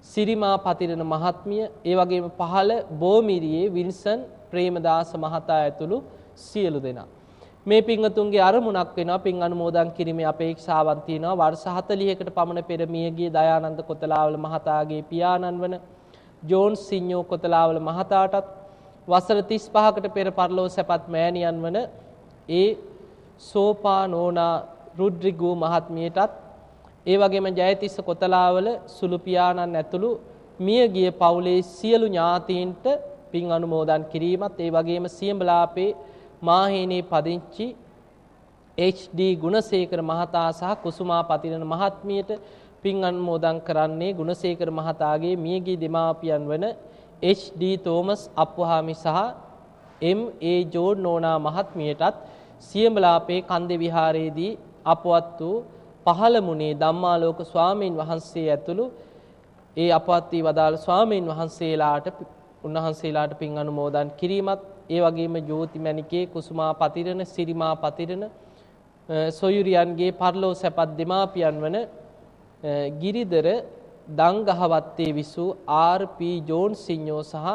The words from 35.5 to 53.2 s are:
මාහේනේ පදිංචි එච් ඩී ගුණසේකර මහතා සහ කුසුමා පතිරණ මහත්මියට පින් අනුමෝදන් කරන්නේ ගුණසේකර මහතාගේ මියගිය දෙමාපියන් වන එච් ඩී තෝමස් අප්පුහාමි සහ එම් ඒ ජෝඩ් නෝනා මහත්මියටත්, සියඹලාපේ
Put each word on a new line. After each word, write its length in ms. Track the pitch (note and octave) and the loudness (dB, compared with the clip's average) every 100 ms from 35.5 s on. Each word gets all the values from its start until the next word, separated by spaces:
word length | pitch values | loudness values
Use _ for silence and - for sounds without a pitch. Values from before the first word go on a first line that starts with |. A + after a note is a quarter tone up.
| E3+ E3+ F#3 G3 G3+ - - - - | 4 2 0 -2 -4 -12 -20 -20 -8
මාහේනේ 640 | E3+ F3 G3 G3 F#3 F3+ | 2 4 4 0 -2 -4
පදිංචි 640 | F3 D#3+ D#3 F3 - - A#3 A#3+ - - - _ _ _ _ _ _ - | 0 -2 0 -4 -8 -10 -10 -10 -20 -20 -20 _ _ _ _ _ _ 0
එච් 200 | F3+ F#3 - | 0 0 -8
ඩී 300 | E3+ F#3+ F3 | 0 0 2
ගුණසේකර 640 | D#3+ G#3+ G#3+ G3 F3 F3 | 2 0 2 0 0 -4
මහතා 460 | D#3+ E3 E3+ E3+ E3 | -2 -2 -2 0 0
සහ 200 | E3 F3+ G3+ | -2 -4 -4
කුසුමා 420 | E3+ E3 F3+ E3+ | -6 -6 -2 0
පතිරණ 400 | E3+ D#3 E3 D#3+ | 0 -2 -2 -6
මහත්මියට 680 | D#3+ E3 G3 G3 G3 G3 G3 G#3+ - - - - | -6 -2 -2 -4 -6 -6 -4 -8 -10 -20 -20 -8
පින් 260 | G3 G3 | -4 -2
අනුමෝදන් 540 | F#3 F3+ F3+ E3 E3 D#3+ | -2 -2 -2 0 0 -2
කරන්නේ 520 | D#3+ D#3 D#3 D#3+ F3 | -2 0 0 0 -6
ගුණසේකර 580 | F#3 D#3+ F3 F#3 E3+ E3 | -4 -4 -2 -4 -2 -4
මහතාගේ 640 | D#3+ D#3+ D#3+ D3+ D3+ E3+ F3+ | -4 -6 -2 0 0 0 -2
මියගිය 400 | D#3+ F#3 F3+ F3+ | -2 -4 -4 -4
දෙමාපියන් 680 | D#3+ E3 E3 D#3+ E3 D3+ D3 | -2 0 0 -2 -2 -2 -2
වන 160 | D3+ G#3 A3+ - - - - | -4 -4 -6 -16 -20 -20 -4
එච් 180 | F3 F#3+ - | 0 0 -2
ඩී 260 | E3 F#3 F#3+ | -4 -2 -2
තෝමස් 440 | F#3 E3+ F#3 G3+ - | 0 0 0 -2 -4
අප්පුහාමි 600 | - D#3+ - F3 E3 D#3+ | 0 0 0 0 0 0
සහ 240 | D#3 E3+ D#3+ A3 B3 - - - - - - | -4 -2 0 -2 -6 -20 -20 -20 -20 -20 -4
එම් 200 | D#3+ G3 A#3 - | 0 0 -2 -6
ඒ 200 | E3 F3+ | -2 0
ජෝඩ් 340 | F3 E3+ F3 G3+ | 0 0 0 0
නෝනා 400 | F#3 E3+ E3 D#3+ | 0 0 2 0
මහත්මියටත්, 800 | D3+ E3+ G3 F3+ D3+ D3 E3+ - - - - - | 0 -2 -4 -4 -4 0 0 0 -14 -20 -20 -20
සියඹලාපේ 800 | - G3 A3+ G#3+ F3+ E3+ | -8 2 4 6 6 6